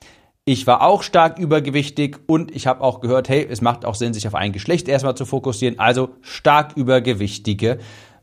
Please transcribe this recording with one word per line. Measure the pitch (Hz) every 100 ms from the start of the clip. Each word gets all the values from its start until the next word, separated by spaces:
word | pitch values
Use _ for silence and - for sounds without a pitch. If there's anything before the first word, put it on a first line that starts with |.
| - _ _ _
ich | - 123 -
war | 123
auch | 156 196
stark | - 175 165 165
übergewichtig | 165 156 143 143 143 - 143 143 -
und | 160 - 135
ich | 131
habe | 127
auch | 131 -
gehört, | 120 131 127
hey, | 139 -
es | 113
macht | 117 117
auch | -
Sinn, | 107 117
sich | 110 107
auf |
ein | 104 101
Geschlecht | 95 - 170 -
erstmal | 139 131
zu | 127 131
fokussieren, | 135 135 113 123 113
also | 110 127 127 -
stark | - - 151 147 147
übergewichtige | - 127 131 120 104 101 - 110 98 110 - - - - _